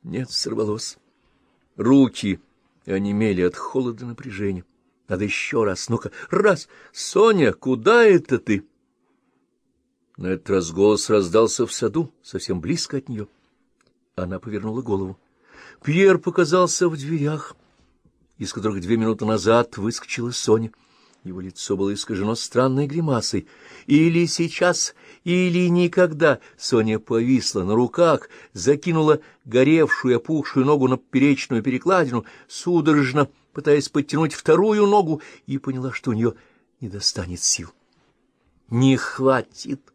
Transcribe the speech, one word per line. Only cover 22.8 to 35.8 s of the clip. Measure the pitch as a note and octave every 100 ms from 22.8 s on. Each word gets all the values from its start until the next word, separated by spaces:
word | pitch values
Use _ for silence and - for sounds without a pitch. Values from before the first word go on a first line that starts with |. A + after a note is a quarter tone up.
| C#3+
гримасой. | D3+ D#3+ B2 - G2+ - _ - - -
"Или | D3 D#3+ E3 E3+
сейчас, | - E3 - F3+ F3 - - - -
или | - F3 F3+ F3 F3+
никогда!" | F3 F3 F3 F3+ D#3 D#3+ B2+ - _
Соня | - A#2+ A2 G#2+
повисла | - A2+ A#2 C3 - G#2
на | F2+ A2
руках, | A#2+ - E3+ C#3+ - - -
закинула | G2+ F2+ D3+ F3 D#3+ D#3 D3+ - _ -
горевшую, | A#2 C3+ D#3+ D#3 - B2+ A#2
опухшую | - D#3 - C#3 C3
ногу | D3 B2+
на | B2+
поперечную | _ C3 C#3+ C#3 - A#2+
перекладину, | G#2+ B2 D#3 F#3 D3+ A#2+ - - _
судорожно | - - F3 D#3 D3+ C3 C3+ C#3+ _ _
пытаясь | - - D3 C3+
подтянуть | D3+ C#3+ - D#3+
вторую | - - D#3 G#3 G#3 G3+
ногу, | G#3 E3+ G#3 - - -
и | C3+
поняла, | - B2+